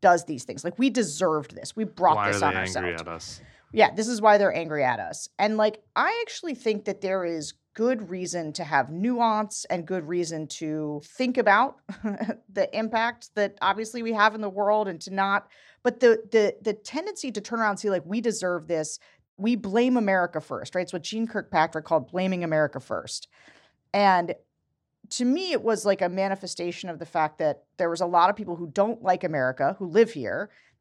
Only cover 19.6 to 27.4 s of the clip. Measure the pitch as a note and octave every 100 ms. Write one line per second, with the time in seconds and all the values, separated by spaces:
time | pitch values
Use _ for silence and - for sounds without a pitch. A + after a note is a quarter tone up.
19.6 | G3 G3+ B3 B3+ G#3 F#3+ F3 D#3+ - B2
20.6 | - F3+ F3 F3+ - G#3+ A3+ G#3+ - E3+
21.6 | D#3+ D#3+ D#3 D#3+ B2+ F3 F#3+ F#3 E3+ D#3
22.6 | D3+ C#3+ - F#2 A#2+ - - _ - _
23.6 | _ _ _ G3+ G3+ F#3 E3+ - _ _
24.6 | _ _ _ _ - - B3 C#4+ F#4 D4+
25.6 | - G#3+ G#3 G3 F3+ F#3 F#3+ F#3+ F#3 -
26.6 | F3 E3+ F#3+ D#3+ D#3+ E3+ D#3 D#3